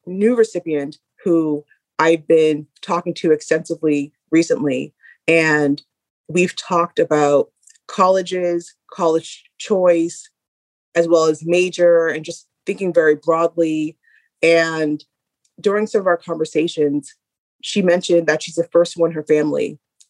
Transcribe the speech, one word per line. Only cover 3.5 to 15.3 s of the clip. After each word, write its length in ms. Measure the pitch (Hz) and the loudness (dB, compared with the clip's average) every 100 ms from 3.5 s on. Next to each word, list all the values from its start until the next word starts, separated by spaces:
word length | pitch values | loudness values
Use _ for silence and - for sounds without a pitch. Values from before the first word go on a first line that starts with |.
| 160 - 160 156 147 143 _ _ | -4 -2 -4 -2 -2 -4 _ _
recently. 600 | 160 170 165 147 131 151 _ - _ - | 0 2 -2 -2 -4 -6 _ -20 _ 0
And 540 | 165 160 151 143 143 _ _ _ _ - | 2 2 2 0 -2 _ _ _ _ -6
we've 260 | 170 175 - | -2 -2 -4
talked 440 | - 175 170 - | -2 -2 0 -2
about 520 | - 151 147 139 - _ _ _ - | 0 2 2 2 0 _ _ _ -10
colleges, 880 | - 185 190 180 180 175 170 - _ _ | 0 2 2 -2 -4 -2 -4 -6 _ _
college 500 | - 165 160 - - _ - | -2 0 0 -4 -14 _ -18
choice, 720 | - 196 180 170 170 - - _ _ _ _ _ _ 170 | -4 2 2 2 -2 -8 -20 _ _ _ _ _ _ -2
as 120 | 165 | 2
well 180 | 165 160 | 2 2
as 200 | 151 160 | -2 -2
major, 600 | 175 180 175 175 170 165 | 0 0 2 4 4 2
and 160 | 147 | -4
just 240 | 156 - _ _ - | -10 -16 _ _ -10
thinking 280 | 196 185 | -6 0
very 220 | 165 156 147 | 2 2 2
broadly. 840 | 165 165 170 165 165 156 156 - _ _ _ _ | 0 0 0 0 -2 -2 -4 -8 _ _ _ _
And 640 | 165 165 165 160 156 151 - _ _ | 2 4 2 -2 -2 -4 -10 _ _